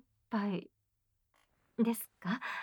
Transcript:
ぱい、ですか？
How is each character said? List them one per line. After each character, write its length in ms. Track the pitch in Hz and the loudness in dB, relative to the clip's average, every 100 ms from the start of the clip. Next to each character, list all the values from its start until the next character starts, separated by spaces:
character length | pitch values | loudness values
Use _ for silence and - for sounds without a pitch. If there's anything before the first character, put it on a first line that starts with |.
| - _ _ | -4 _ _
ぱ 180 | 220 202 | 0 0
い、 200 | 185 - _ _ _ _ _ _ _ _ _ _ - | -2 -6 _ _ _ _ _ _ _ _ _ _ 2
で 160 | 226 | 2
す 140 | 233 - _ | 2 -6 _
か？ 220 | 175 240 - - | -2 -2 -2 -6